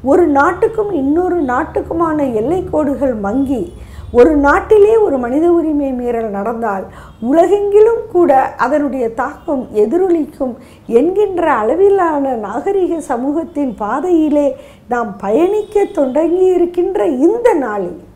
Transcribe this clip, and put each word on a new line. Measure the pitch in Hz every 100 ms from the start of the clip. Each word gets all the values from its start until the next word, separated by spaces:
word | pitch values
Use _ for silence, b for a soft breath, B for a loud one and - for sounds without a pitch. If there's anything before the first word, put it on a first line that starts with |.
ஒரு | 254 294 330
நாட்டுக்கும் | 277 311 349 440 - 415
இன்னொரு | 339 269 320 359 349
நாட்டுக்குமான | 269 247 311 - - 330 330 302 269
எல்லை | 220 233 370 -
கோடுகள் | 302 294 247 269
மங்கி, | 220 196 254 269 254 175 - B B B
ஒரு | 240 285
நாட்டிலே | 294 285 349 381 427 415
ஒரு | 453 403 269
மனித | 240 277 339
உரிமை | 339 311 294 277
மீறல் | 247 240 233 226
நடந்தால் | 196 208 226 226 196 190 B B -
உலகெங்கிலும் | 226 320 349 403 403 403 427 453 -
கூட | 359 311 262 -
அதனுடைய | - 240 294 285 262 226
தாக்கம் | 226 254 294 - 277 196
எதிரொலிக்கும் | 208 214 339 381 339 285 - 262 220 B B -
என்கின்ற | 233 311 392 403 349 330
அளவிலான | 247 220 320 403 392 339 294 269
நாகரிக | 247 202 233 392 392 349 330
சமூகத்தின் | 285 240 262 302 - 294 269
பாதையிலே | 196 208 262 359 339 311 294 285 254 B B -
நாம் | 240 220 190
பயணிக்க | 196 233 359 427 415 415
தொடங்கியிருக்கின்ற | 403 320 262 262 330 359 370 359 349 - 370 381 403 254
இந்த | 330 466 466
நாளில் | 349 240 208 180 170 -